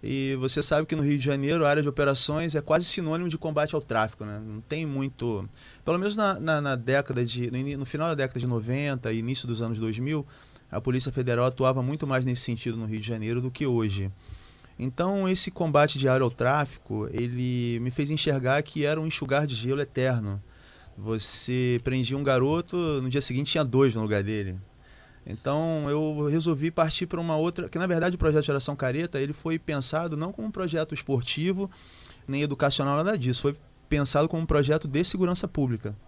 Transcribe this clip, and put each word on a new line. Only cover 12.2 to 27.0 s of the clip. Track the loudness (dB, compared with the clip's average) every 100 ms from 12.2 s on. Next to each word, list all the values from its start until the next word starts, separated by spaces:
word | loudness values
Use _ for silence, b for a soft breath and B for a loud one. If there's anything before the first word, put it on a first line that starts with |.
nesse | 0 -2
sentido | -2 -4 -4 -4
no | -4
Rio | -6
de | -4
Janeiro | -4 -2 -2
do | -2
que | -2 0
hoje. | 2 2 0 -2 -6 B B B B B B
Então, | -6 -2 0 2 2
esse | 2 0
combate | 0 2 4 4 4
diário | 4 4
ao | 2
tráfico, | 2 0 2 0 -6 -8 -6 -4
ele | -2 -4 -2 -2 0 0 -2
me | -2
fez | -2 -2
enxergar | 0 0 0 2 0
que | 0 -2 0
era | 0
um | -2
enxugar | -4 0 0 2
de | -2
gelo | -2 -2
eterno. | -2 0 0 2 -2 -6 -8 B B B B -12
Você | -4 -2 -2 -2 0 0 2 2
prendia | 2 0 0 0
um |
garoto, | 2 4 4 2 -2 -2 0 0
no | 0
dia | -2
seguinte | 0 -2 0
tinha | 0 2
dois | 6 6
no | 4
lugar | 0 0
dele. | 0 -2 -4 -8 -12 -20 B B B B -14
Então, | -8 -2 -2 0 -2 0
eu | 0 0 0 0
resolvi | 2 0 0 0
partir | 2 2 2